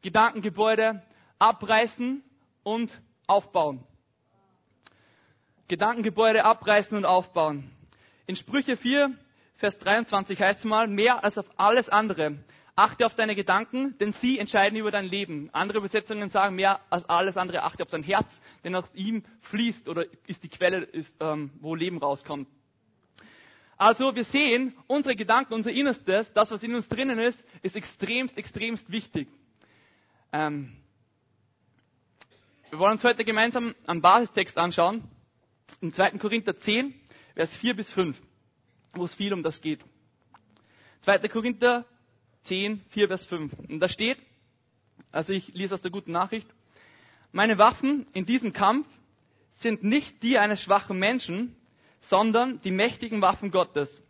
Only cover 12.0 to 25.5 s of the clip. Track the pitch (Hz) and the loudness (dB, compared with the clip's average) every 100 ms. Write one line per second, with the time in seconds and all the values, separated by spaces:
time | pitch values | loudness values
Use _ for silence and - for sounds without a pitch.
12 | 220 170 151 147 - _ _ - 214 - | 2 -2 -4 -4 -16 _ _ 2 2 4
13 | 233 - 220 202 196 190 220 254 277 - | -2 0 -2 -2 0 0 0 -6 -6 -4
14 | 208 208 247 262 202 214 196 214 214 202 | -4 -2 -2 -2 0 4 4 2 -2 -2
15 | 190 196 196 151 147 - 190 208 196 220 | -4 -6 -6 -8 -8 -4 -2 -2 -2 -4
16 | 208 214 202 208 196 185 196 196 - 175 | -4 -8 -4 0 0 2 0 0 -2 -6
17 | 175 170 190 185 180 170 - - 165 160 | 0 0 0 -2 -4 -4 -6 -6 -8 -8
18 | 147 196 - - - _ 170 185 180 - | 0 0 0 -10 -20 _ -8 -6 -8 -10
19 | 196 220 - _ - 208 233 - - 165 | -6 -6 -8 _ -10 -2 -2 -4 -8 -6
20 | 170 - _ 180 165 - 180 185 160 - | -8 -10 _ -14 -14 -2 0 0 -6 -10
21 | 151 _ 160 151 147 139 151 165 175 175 | -12 _ -6 -4 -8 -12 -10 -4 -4 -2
22 | 147 139 - 143 135 _ _ _ _ _ | -4 -4 -6 -12 -12 _ _ _ _ _
23 | _ _ - - - _ _ _ 202 226 | _ _ -20 -20 -20 _ _ _ 4 4
24 | 262 240 233 277 294 240 262 - _ 277 | 0 -2 -2 0 2 2 0 -8 _ -2
25 | 277 233 202 226 269 | 0 -4 2 0 0